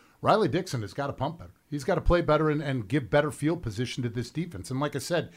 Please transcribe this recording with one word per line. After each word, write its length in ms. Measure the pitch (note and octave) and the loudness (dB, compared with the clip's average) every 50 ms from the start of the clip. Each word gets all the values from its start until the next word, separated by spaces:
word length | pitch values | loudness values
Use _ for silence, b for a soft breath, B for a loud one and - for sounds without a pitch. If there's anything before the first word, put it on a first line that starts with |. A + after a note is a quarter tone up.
| B B B B | B B B B
Riley 260 | B B2 E3+ G#3+ A3 D3+ | B 4 4 6 4 2
Dixon 340 | A2+ F3 F3+ - - B2 G#2+ | 2 0 -2 -2 -4 -6 -6
has 100 | G2 - | -6 -6
gotta 220 | - C#3 C#3+ - | -6 -6 -4 -4
pump 240 | - B2+ D3 D#3+ - | -4 -4 -4 -4 -6
better. 160 | - F2 - _ _ - | -14 -20 -20 _ _ -8
He's 140 | C#3+ D3 C3+ | -8 -4 -2
gotta 180 | - F#3 E3 - | 0 0 2 4
play 180 | - F3 F3 | 4 4 4
better 300 | E3 B2+ D3+ D3+ D#3 D#3 | 4 4 4 4 4 2
and, 120 | D3+ D3+ D#3 | 0 0 -2
and 240 | C#3+ C3+ C3 G#2+ | -2 -2 -4 -2
give 220 | - C3 D3+ C3 G#2 | 0 0 -2 0 2
better 220 | - D3 D3 D3+ | 2 2 4 2
field 320 | - - - D3 E3+ E3+ - | 0 -2 0 0 0 0 -4
position 400 | A#2 G2+ G2+ B2+ A#2+ - - B2 | -6 -4 -4 -4 -4 -4 -4 -4
to 80 | A#2+ | -4
this 200 | A2 B2 A#2 - | -4 -4 -6 -6
defense. 400 | - D#3 E3+ F3 - F#2+ F#2+ - | -4 -6 -6 -6 -8 -10 -8 -6
And 80 | C3 C3 | -4 -2
like 160 | D3 D3 - | -2 -2 -2
I 60 | C#3 | -4
said, 300 | A#2+ - E3+ E3 - - B | -4 -2 -2 -2 -2 -4 B